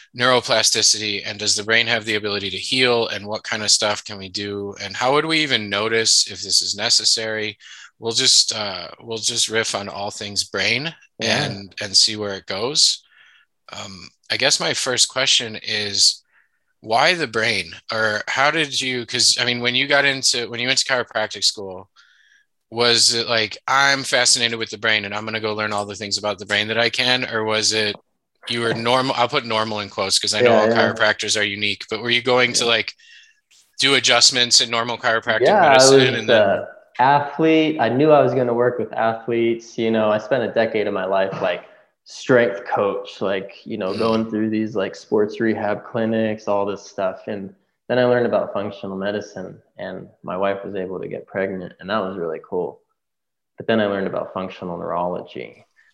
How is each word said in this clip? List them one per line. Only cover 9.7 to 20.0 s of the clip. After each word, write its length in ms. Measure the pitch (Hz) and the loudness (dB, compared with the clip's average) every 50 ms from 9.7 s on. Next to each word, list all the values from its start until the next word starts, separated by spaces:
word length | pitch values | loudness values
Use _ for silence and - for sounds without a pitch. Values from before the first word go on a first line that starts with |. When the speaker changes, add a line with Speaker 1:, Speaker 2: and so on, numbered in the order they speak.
| - | -2
Speaker 1:
on 140 | 101 101 98 | -4 -6 -8
all 220 | - 95 101 104 | -8 -8 -8 -8
things 320 | - - 104 101 101 98 - | -8 -10 -10 -6 -6 -6 -6
brain 500 | - - 98 95 104 113 123 147 165 160 - _ _ _ - | -4 -4 -2 0 0 0 -2 -4 -8 -10 -14 _ _ _ -6
Speaker 2:
Yeah. 260 | - 113 110 131 147 | -4 -2 -2 -2 -2
Speaker 1:
and, 300 | - 104 101 98 95 - - | -4 -6 -10 -14 -14 -12 -10
and 140 | 110 101 92 | -6 0 2
see 200 | - - 107 107 | 4 4 2 0
where 180 | 107 104 101 98 | -4 -6 -6 -6
it 120 | 98 - | -8 -8
goes. 580 | - 98 95 110 127 151 156 - - - - - _ _ _ _ _ _ _ _ _ _ _ _ - | -8 -6 -4 -4 -2 0 2 2 2 0 -2 -10 _ _ _ _ _ _ _ _ _ _ _ _ -18
Um, 380 | - 101 104 101 95 90 78 67 _ _ _ - | -16 -14 -14 -14 -16 -18 -20 -20 _ _ _ -6
I 80 | 147 | -2
guess 220 | - 127 143 - - | 0 0 2 2 0
my 140 | 170 165 131 | 0 -2 -4
first 360 | - - 135 123 117 - - | -2 -2 0 0 2 0 0
question 480 | - 131 135 135 - - 123 113 110 101 - | 0 0 0 2 2 2 0 -2 -8 -10 -8
is, 600 | - 107 104 104 101 98 95 - - - - _ _ _ _ _ _ _ _ _ _ _ _ | -6 -4 -4 -4 -4 0 2 2 2 2 -2 _ _ _ _ _ _ _ _ _ _ _ _
why 340 | - 110 110 120 143 170 180 | -4 0 2 4 4 4 2
the 120 | 170 156 | 0 -2
brain? 440 | 120 110 113 110 117 113 95 85 82 87 - - - | -2 -2 0 0 0 0 -2 -4 -8 -12 -16 -10 -6
Or 300 | 113 110 110 107 107 104 - | -2 -2 0 0 0 -2 -4
how 240 | - - 135 135 147 | -4 0 0 2 2
did 280 | 151 165 156 139 131 120 | 2 0 -2 -2 -2 -4
you, 240 | 135 131 127 123 117 | -4 -2 -4 -4 -4
'cause, 320 | - - 123 113 - - - | -4 0 2 2 2 2 2
I 60 | 123 | 0
mean, 160 | 120 120 120 | 0 0 0
when 120 | 120 120 120 | 0 0 0
you 140 | 127 139 | 0 2
got 180 | 143 147 139 | 2 4 4